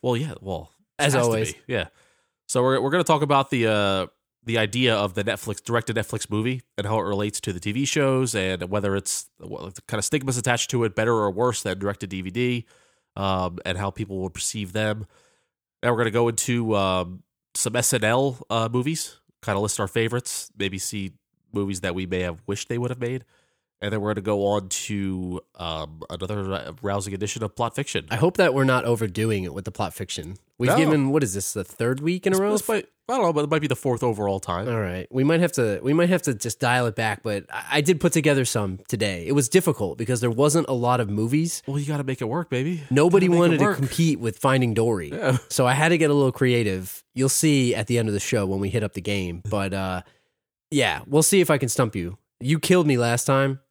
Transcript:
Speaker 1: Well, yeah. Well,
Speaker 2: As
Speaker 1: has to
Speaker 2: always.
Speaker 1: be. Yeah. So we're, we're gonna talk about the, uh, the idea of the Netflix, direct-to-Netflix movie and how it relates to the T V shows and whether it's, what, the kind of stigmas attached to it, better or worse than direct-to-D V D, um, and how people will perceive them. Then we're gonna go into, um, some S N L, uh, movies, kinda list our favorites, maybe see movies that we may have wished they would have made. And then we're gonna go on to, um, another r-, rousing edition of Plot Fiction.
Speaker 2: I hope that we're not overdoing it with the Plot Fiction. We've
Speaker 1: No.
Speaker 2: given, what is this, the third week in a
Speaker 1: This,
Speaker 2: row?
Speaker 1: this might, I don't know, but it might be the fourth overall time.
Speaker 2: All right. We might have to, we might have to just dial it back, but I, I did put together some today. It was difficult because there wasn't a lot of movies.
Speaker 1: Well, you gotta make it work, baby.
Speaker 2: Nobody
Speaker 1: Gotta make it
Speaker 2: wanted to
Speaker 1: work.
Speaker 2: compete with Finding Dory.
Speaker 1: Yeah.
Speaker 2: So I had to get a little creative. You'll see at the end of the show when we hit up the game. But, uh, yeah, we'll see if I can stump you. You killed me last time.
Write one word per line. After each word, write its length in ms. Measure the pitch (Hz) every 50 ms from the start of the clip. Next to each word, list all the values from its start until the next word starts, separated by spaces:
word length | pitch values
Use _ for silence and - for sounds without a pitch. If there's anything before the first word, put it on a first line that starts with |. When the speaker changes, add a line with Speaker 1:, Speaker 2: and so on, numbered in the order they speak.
Speaker 1:
Well, 160 | - 127 123
yeah. 180 | 117 127 156 101 -
Well, 300 | - 98 92 80 85 - _ _ _ _ _
Speaker 2:
As 180 | - 147 143 135
Speaker 1:
has 80 | 131 120
to 40 |
Speaker 2:
always. 280 | 120 113 110 110 - -
Speaker 1:
be. 60 | - _
Yeah. 200 | - 127 110 82 - _ _ _ _ _ _ _ _ _ _ _
So 160 | - - 127 123
we're, 180 | 131 135 131
we're 100 | 110 139
gonna 120 | 143 180 170
talk 200 | - 160 147 151
about 280 | 139 147 151 135 -
the, 160 | - 127 117
uh, 400 | 110 107 104 101 98 98 95 92 - _ _ _ _ _ _ _
the 140 | 113 113 113
idea 360 | 110 101 98 123 127 123 113
of 200 | 104 104 101 90
the 100 | 110 98
Netflix, 360 | 110 104 101 - 117 101 - _
direct-to-Netflix 680 | - 117 117 110 - 113 113 104 - - 110 - -
movie 320 | 104 107 110 123 127 127 - _ _ -
and 80 | 101
how 120 | 101 110 110
it 40 | 92
relates 360 | 95 101 98 104 107 104 -
to 120 | - - 92
the 60 | 90
T 140 | - 104 104
V 120 | 127 139
shows 480 | 131 - 151 143 135 135 131 131 120 110
and 260 | 107 95 92 92 87 87 90
whether 240 | 98 104 98 101 98
it's, 340 | 98 92 - - - - - _ _
what, 340 | - - 101 - - 92 92
the 80 | - _ -
kind 100 | - 107
of 60 | 101
stigmas 340 | - - 151 131 135 127 123
attached 320 | 113 131 120 117 - -
to 140 | - 123 117
it, 100 | 110 95
better 200 | - 110 117 120
or 180 | 110 104 101 92
worse 300 | 98 120 123 113 - -
than 180 | 104 92 92
direct-to-D 420 | 98 101 101 - - 95 98 95 90
V 80 | 95
D, 360 | 92 117 123 123 123 120 117 _ _ _ _ _ _ _ _ _ _
um, 420 | - 98 98 95 92 92 90 87 87 -
and 120 | 92 92
how 140 | 90 101 98
people 300 | - - 110 101 98 95
will 100 | 92 92
perceive 420 | - - - - - 113 101 92 90
them. 340 | 110 107 107 107 110 104 _ _ _ _ _ _ _ _ _ _ _ _ _ _ _ -
Then 100 | 120 123
we're 60 | 113
gonna 120 | 120 113
go 180 | 98 120 120 117
into, 460 | 113 - - - 123 120 117 110 107
um, 460 | 101 98 95 92 92 90 87 92 92 _ _ _ _ _ _ _
some 220 | - - 120 107
S 160 | 123 117 - -
N 120 | 120 107
L, 340 | 107 117 127 135 139 127 123 - _
uh, 200 | 113 113 113 113
movies, 480 | 117 127 123 147 165 156 - - - _ _ _ _ _ -
kinda 180 | - 101 98
list 200 | 104 104 - -
our 80 | 107 95
favorites, 640 | - 120 113 113 117 123 - - - - - - _
maybe 220 | - 98 98 95 95
see 340 | - - - 104 95 92 - _ _ _ _ _ _ _ -
movies 280 | 98 101 98 98 90
that 140 | 90 95 87
we 120 | 92 95
may 140 | 90 92 90
have 220 | 90 87 82 87 _
wished 220 | - 101 104 - _
they 100 | 120 120
would 120 | 120 123
have 100 | 127 123
made. 240 | 123 120 127 131 - _ _ _ _ _ _ _ _ _ _ _ -
And 100 | 104 101
then 80 | 110
we're 140 | 101 104 107
gonna 80 | 104 95
go 240 | 104 104 101 101
on 220 | 101 104 104 95 92
to, 720 | - - - - 107 101 98 95 95 92 92 90 87 87 - _ _
um, 460 | - 87 82 80 80 78 76 78 80 80 -
another 420 | - 82 92 87 107 104 98 95 95
r-, 220 | 78 - 60 80 - -
rousing 300 | 101 98 101 95 101 98
edition 280 | 95 104 104 - 117 113
of 120 | 101 _
Plot 200 | - 120 117 -
Fiction. 320 | - 143 - - - 78 -
Speaker 2:
I 60 | 113
hope 220 | 98 151 175 185 -
that 160 | 190 160 127
we're 100 | 139 135
not 200 | 131 127 127 -
overdoing 600 | 117 120 107 113 101 87 107 110 113 110 101 92
it 80 | 87 71
with 120 | 92 92
the 40 | - 95
Plot 200 | - 107 85 -
Fiction. 440 | - 98 - - - 90 82 98 - _ _ _ _
We've 120 | 123 127
Speaker 1:
No. 60 | - 147
Speaker 2:
given, 320 | 160 151 156 151 139 131
what 120 | 139 156 139
is 120 | 107 92
this, 180 | 101 95 - -
the 120 | 104 92
third 360 | - - - 117 120 131 135
week 260 | 147 160 180 185 -
in 60 | 196 185
a 40 |
Speaker 1:
This, 40 | 190
Speaker 2:
row? 120 | 196 208 208
Speaker 1:
this 140 | 214 -
might, 220 | - 226 208 - _ _ _ _ -
I 40 | 233
don't 100 | 262 214
know, 100 | 170 165
but 100 | 147 147
it 60 | 147
might 100 | 160 156
be 60 | 151 143
the 80 | 127
fourth 260 | - - 139 123 113 -
overall 380 | 123 113 101 104 101 98 95
time. 260 | - - 87 87 101
Speaker 2:
All 140 | 127 120 113
right. 260 | 104 90 90 92 90 - -
We 100 | 131 135
might 180 | 143 165 165
have 120 | 175 170 -
to, 260 | - 120 110 101 87 -
we 100 | 131 147
might 160 | 160 170 175
have 140 | 185 170 -
to 120 | - 127
just 240 | 101 - 117 - _
dial 280 | - 123 123 127 123
it 100 | 117 101
back, 260 | - 113 110 104 101 _
but 220 | 110 104 101 - _ 62
I, 120 | 107 120 - 135
I 80 | 151 151
did 180 | 151 185 151
put 140 | - 175 -
together 320 | 165 135 151 143 135 127
some 340 | - - 117 104 95 92 92 - -
today. 380 | - 107 107 101 95 87 85
It 60 | 85 139
was 180 | 143 139 -
difficult 480 | - 185 180 175 143 - 104 90 76 -
because 240 | 117 110 127 117 117
there 80 | 123
wasn't 380 | 113 117 143 151 143 170 151 -
a 40 | 135
lot 260 | 123 120 120 123 123
of 100 | 117 101
movies. 520 | 104 104 110 117 127 151 160 170 - - _
Speaker 1:
Well, 120 | - 135 143
you 60 | 143
gotta 160 | 143 151 143 139
make 200 | 131 131 - 127
it 20 |
work, 240 | 110 123 170 170 -
baby. 340 | 135 123 131 160 180 160 143 -
Speaker 2:
Nobody 380 | 127 139 151 175 175 196 185
Speaker 1:
Gotta 60 | 185 175
make 40 |
it 20 | 170
Speaker 2:
wanted 200 | 175 175 170 147
to 60 | 143
Speaker 1:
work. 120 | - 196
Speaker 2:
compete 420 | 127 139 127 - - 165 165 147 -
with 200 | 117 113 107 -
Finding 340 | - 139 131 131 127 120 110
Dory. 380 | 110 113 120 113 95 82 73 71
Speaker 1:
Yeah. 240 | - 196 135 131 123 - -
Speaker 2:
So 160 | - - 131
I 80 | 123 131
had 160 | 139 156 165
to 80 | 175 165
get 120 | 160 151
a 40 | 147
little 180 | 143 139 131 123
creative. 720 | - 135 127 123 120 113 104 95 95 92 92 - - _ _ _
You'll 140 | 123 131 135
see 460 | - - - 156 147 139 127 120 117
at 120 | 107 110 -
the 100 | 120 117
end 100 | 113 110
of 60 | 104
the 60 | 101
show 260 | - - - 113 101
when 120 | 95 98 95
we 120 | 101 98
hit 120 | 87 120 107
up 120 | 101 _
the 80 | 101 87
game. 400 | 107 101 101 92 90 85 90 92 107
But, 260 | 107 104 98 98 92
uh, 280 | 98 95 95 92 90 - _ _ _ _ _ _ _ _ _ _ _ _ _
yeah, 320 | - 143 123 101 78 - -
we'll 160 | - 135 151 156
see 200 | - - 196 175
if 80 | -
I 80 | 156 135
can 100 | 139 120
stump 260 | - - 131 113 -
you. 220 | 101 87 85 98 - _ _ _ _
You 180 | 120 131 156 160
killed 280 | - - 185 180 165
me 100 | 151 135
last 280 | 120 120 117 117 120 -
time. 360 | - 135 135 135 139 135 135 _ _